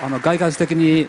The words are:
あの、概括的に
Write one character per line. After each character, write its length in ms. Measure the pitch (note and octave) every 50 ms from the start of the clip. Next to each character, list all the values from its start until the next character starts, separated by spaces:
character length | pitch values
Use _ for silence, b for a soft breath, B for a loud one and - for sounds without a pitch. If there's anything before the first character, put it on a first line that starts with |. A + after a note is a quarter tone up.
| C3+
あ 60 | C3+
の、 100 | C3+ B2+
概 200 | A#2+ E3 F3 E3+
括 200 | F3 E3 D3+ -
的 140 | F3 D#3+ E3
に 320 | D#3+ E3 D#3 D#3+ D#3+ D3